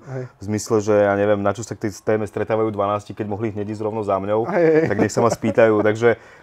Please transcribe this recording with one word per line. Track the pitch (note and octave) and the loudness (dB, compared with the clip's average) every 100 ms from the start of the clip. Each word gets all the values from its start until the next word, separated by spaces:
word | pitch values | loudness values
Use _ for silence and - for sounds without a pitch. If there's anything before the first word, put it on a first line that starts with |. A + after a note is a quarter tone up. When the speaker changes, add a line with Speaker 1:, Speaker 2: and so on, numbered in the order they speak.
Speaker 1:
Hej. | C3+ C3 B2+ | -10 -12 -12
Speaker 2:
V | _ | _
zmysle, | G2 G#2+ - A2+ | -6 -4 0 0
že | G#2 | 2
ja | G#2 G2+ G2+ | 2 4 2
neviem, | G2+ G#2 | 2 2
na | G2+ | 0
čo | G2+ | -4
sa | A2 | -8
k | G2 G#2+ | -8 -8
tej | F#2+ | -8
téme | - G#2+ G#2 | -4 -2 -2
stretávajú | - G#2 A2 A2 | -6 -4 -2 -2
dvanásti, | G2+ G2+ G#2 - | -2 -2 -4 -6
keď | G#2 G#2 | -10 -8
mohli | G2+ A2+ | -6 -6
hneď | G2+ G#2 | -6 -8
ísť | G#2+ | -6
rovno | G#2+ A2 | -6 -4
za | G2+ | -2
mňou, | G2 G2 G#2+ A#2 | -2 0 -2 0
Speaker 1:
Hej. | F3+ D#3+ D#3+ | 2 4 4
Speaker 2:
tak | D#3+ - | 2 0
nech | - | 0
sa | - | 2
ma | A#2 | 2
spýtajú. | A2+ A2 G#2+ A2+ G#2+ | 2 -2 4 4 6
Takže, | G#2+ G#2+ A#2 A2 - - | 2 2 2 0 -4 -10